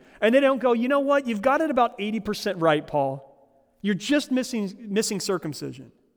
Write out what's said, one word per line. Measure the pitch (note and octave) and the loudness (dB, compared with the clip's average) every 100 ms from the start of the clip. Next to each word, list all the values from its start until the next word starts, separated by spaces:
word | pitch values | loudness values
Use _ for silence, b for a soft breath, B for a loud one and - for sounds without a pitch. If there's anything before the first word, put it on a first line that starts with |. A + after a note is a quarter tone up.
| B B | B B
And | G#3+ | 4
they | C4 | 4
don't | C#4 C4+ | 4 2
go, | B3 | 2
"You | A#3+ B3 | 2 2
know | C#4+ | 0
what? | C#4 C#4+ B3 | 2 0 0
You've | G#3+ | 0
got | C4 D4 | 2 2
it | D#4+ | 2
about | B3+ A#3 A#3+ | 2 0 0
eighty | G#3 A3 | -4 -4
percent | G#3 G3+ G#3 F#3 | -4 -6 -4 2
right, | D#3+ D3+ D3+ | 2 2 0
Paul. | D3 C3+ C#3 - _ _ _ _ _ | -2 -2 -4 -12 _ _ _ _ _
You're | G3 F#3+ | -4 -2
just | - D4 - | 2 0 2
missing, | B3+ B3 A#3 G3 - | -2 -2 -4 -4 -8
missing | A3 G3 A3 G3+ | -4 -2 -2 -2
circumcision. | - F3+ D#3+ C#3 C#3 B2+ A#2+ _ _ | -2 -2 -4 -8 -10 -12 -18 _ _